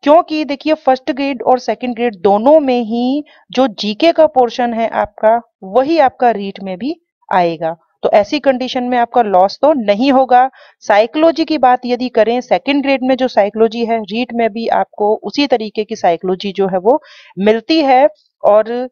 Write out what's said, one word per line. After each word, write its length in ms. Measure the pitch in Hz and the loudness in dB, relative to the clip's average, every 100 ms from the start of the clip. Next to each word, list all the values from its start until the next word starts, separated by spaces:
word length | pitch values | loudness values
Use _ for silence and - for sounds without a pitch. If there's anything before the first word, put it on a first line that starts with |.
क्योंकि 400 | 285 311 339 311 285 | 4 2 2 -6 -6
देखिए 280 | 285 302 302 | -6 -2 -2
फर्स्ट 360 | - 262 254 | 0 -2 -2
ग्रेड 320 | 269 277 262 | -4 -4 -4
और 160 | - 254 | 0 0
सेकंड 340 | - 214 247 226 | 0 -6 -6 -4
ग्रेड 260 | 240 196 | -4 -2
दोनों 380 | 190 208 233 311 | 0 2 4 4
में 180 | 269 247 | 2 -2
ही 420 | 226 233 247 285 294 _ _ | -2 -4 -2 -4 -6 _ _
जो 160 | - 262 | -2 -2
जीके 420 | 185 208 214 330 | -2 -8 0 0
का 140 | 330 311 | 4 2
पोर्शन 440 | 262 240 220 240 | 2 0 0 -4
है 160 | 226 226 | -2 -4
आपका, 520 | - 208 - 214 233 - _ 190 | -2 -4 0 0 0 -4 _ -4
वही 340 | 214 269 330 | -2 0 2
आपका 320 | 269 _ 247 | 2 _ 0
रीट 300 | 202 196 190 | 0 -6 -10
में 140 | 190 185 | -12 -8
भी 220 | 247 339 _ _ - | -8 -10 _ _ -4
आएगा। 480 | 185 175 160 160 170 _ _ | 0 0 -2 -6 -8 _ _
तो 60 | 190 | 0
ऐसी 260 | 208 202 302 | 2 2 -2
कंडीशन 440 | 285 254 247 262 | -2 -2 -4 -6
में 140 | 247 247 | -2 -2
आपका 240 | 233 254 | 0 0
लॉस 360 | 220 185 196 - | 2 2 2 2
तो 100 | 277 311 | 0 0
नहीं 360 | 208 202 269 | 0 0 2
होगा। 380 | 262 262 247 262 _ - _ | 2 4 2 2 _ -20 _
साइकोलॉजी 640 | - 208 226 302 330 285 320 | 0 2 2 2 2 2 -2
की 120 | 302 | 0
बात 240 | 247 247 240 | 2 2 -2
यदि 220 | 240 247 | -4 -2
करें, 300 | 240 214 247 | 0 0 0
सेकंड 400 | - 180 262 285 | -2 -4 0 -2
ग्रेड 160 | 269 269 | 0 -2
में 120 | 254 262 | 0 -2
जो 120 | 254 | 0
साइकोलॉजी 560 | 233 202 214 220 233 226 | 0 -2 0 -2 0 -4
है, 140 | 226 | -4
रीट 300 | 202 220 - | -4 -6 -6
में 140 | 233 226 | -2 -4
भी 160 | 208 226 | -4 -2
आपको 440 | - 190 - 208 214 | -2 -2 -2 -2 -2
उसी 300 | - - 285 | -4 -4 0
तरीके 360 | 240 214 - | 0 -2 -8
की 120 | 208 220 | -8 -4
साइकोलॉजी 560 | 190 170 185 185 202 | -2 -2 -4 -4 -6
जो 140 | 185 190 | -4 -2
है 100 | 185 | 0
वो 180 | 190 294 _ - - - | 0 0 _ -20 -20 -2
मिलती 420 | 202 226 220 320 | 0 0 0 0
है 260 | 277 254 294 - _ _ | 2 4 2 0 _ _
और 440 | - 208 220 240 254 | 2 2 2 -6 -8